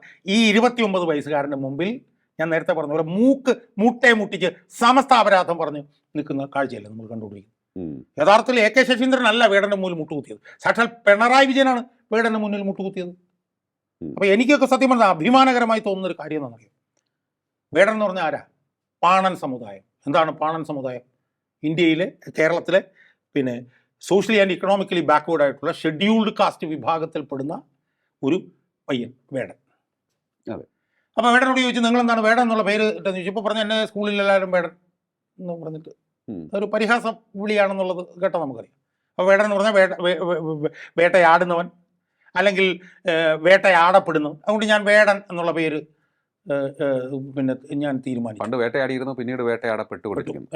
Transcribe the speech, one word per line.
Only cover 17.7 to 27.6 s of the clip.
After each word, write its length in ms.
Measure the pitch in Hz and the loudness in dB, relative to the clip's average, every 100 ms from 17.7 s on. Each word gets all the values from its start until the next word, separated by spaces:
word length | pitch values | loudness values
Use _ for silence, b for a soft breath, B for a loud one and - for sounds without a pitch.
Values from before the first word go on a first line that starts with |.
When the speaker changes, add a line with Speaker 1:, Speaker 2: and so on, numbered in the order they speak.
Speaker 1:
വേടൻ 200 | 156 196 | 2 2
എന്ന് 120 | 220 208 | 2 -4
പറഞ്ഞാൽ 180 | 185 | -4
ആരാ? 180 | 160 139 - _ _ _ _ _ | -4 -6 -10 _ _ _ _ _
പാണൻ 320 | 170 190 190 175 | 2 2 2 -2
സമുദായം. 480 | 151 127 110 98 _ _ - | -8 -10 -12 -20 _ _ -2
എന്താണ് 240 | 175 160 | 0 0
പാണൻ 320 | 151 151 160 | -2 -4 -4
സമുദായം? 400 | 156 147 127 123 - _ _ _ _ _ | -8 -8 -8 -10 -14 _ _ _ _ _
ഇന്ത്യയിലെ, 480 | 151 160 170 160 190 - - - | -6 0 2 2 -2 -8 -10 -2
കേരളത്തിലെ, 460 | 160 170 - 180 233 b b b _ 147 | 0 0 0 -2 -2 b b b _ -4
പിന്നെ 200 | 127 120 127 _ _ _ | -4 -6 -12 _ _ _
socially 380 | - 190 190 214 | 0 0 2 2
and 80 | 196 170 | 2 0
economically 440 | 190 202 190 180 143 | -2 -2 -2 -2 2
backward 300 | 151 151 160 | 0 0 0
ആയിട്ടുള്ള 300 | 143 131 139 | 0 -2 -6
ഷെഡ്യൂൾഡ് 640 | - 160 156 196 226 214 - | -4 -4 -2 0 2 0 0
കാസ്റ്റ് 280 | 190 - 165 | -2 -2 -8
വിഭാഗത്തിൽപ്പെടുന്ന 920 | 156 143 165 160 160 143 135 135 - | -6 -4 -4 -4 -8 -8 -8 -8 -10